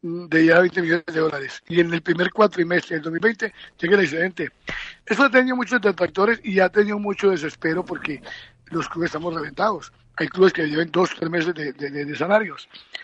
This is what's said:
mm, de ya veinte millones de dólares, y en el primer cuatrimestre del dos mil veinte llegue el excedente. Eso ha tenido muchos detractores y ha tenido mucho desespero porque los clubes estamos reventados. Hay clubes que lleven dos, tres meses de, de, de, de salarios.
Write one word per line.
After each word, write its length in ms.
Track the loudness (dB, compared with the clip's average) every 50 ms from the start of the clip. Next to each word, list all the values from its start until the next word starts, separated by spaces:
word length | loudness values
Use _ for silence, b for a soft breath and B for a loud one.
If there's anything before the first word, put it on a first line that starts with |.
mm, 240 | -8 -8 -8 -8 -6
de 200 | 0 2 4 6
ya 120 | 8 8 6
veinte 240 | 6 4 2 0
millones 220 | 0 0 0 -2 -2
de 140 | -4 -2 0
dólares, 420 | 0 0 -2 -4 -10 -10 -12 -16 _ _
y 100 | 2 2
en 160 | 2 2 0
el 80 | -4
primer 300 | -2 -2 0 0 0 -2
cuatrimestre 640 | 4 4 4 4 4 0 -2 0 0 -2 -2 -2 -8
del 80 | -6 -6
dos 80 | -6
mil 80 | -6 0
veinte 340 | 0 0 0 _ -8 -8 B B B B B _
llegue 160 | 0 2 4
el 60 | 4
excedente. 500 | 4 2 0 -2 -4 -4 -4 -6 -8 -8 _ _ B B B B B B B B B
Eso 160 | -4 2 2
ha 80 | 2 4
tenido 240 | 4 4 2 2 0
muchos 260 | -4 -2 -2 -2 2
detractores 600 | 2 2 2 2 -2 -2 0 0 2 2 2 0
y 160 | -2 -2 2 2
ha 100 | 2 4
tenido 280 | 4 2 2 2 0 -4
mucho 320 | -4 -6 -6 0 2 2
desespero 540 | 2 2 -4 -8 -10 _ -4 -4 -2 -2 -4
porque 360 | -6 -10 -10 -8 -10 -10 -10 B B B B B B B B _ -8
los 180 | -6 -6 -6 -6
clubes 220 | -6 -6 -6 -4
estamos 220 | -4 -6 -8 -6
reventados. 600 | -6 -6 -8 -10 -6 -2 -2 -2 -2 -4 -10 -18 _ _ _ _ _ -6
Hay 60 | -6
clubes 260 | -6 2 4 4 4
que 140 | 4 2 -2
lleven 240 | -2 0 -2 -2 -2
dos, 200 | 0 0 0 0 -2
tres 140 | -6 -6 -4
meses 240 | -2 -2 -2 -2 -4
de, 180 | -4 -6 -8
de, 180 | -8 -8 -10 -8
de, 140 | -6 -8 -8
de 120 | -8 -6
salarios. 520 | -6 -2 2 2 2 2 -2 -10 -16 -18 _ B B B B B B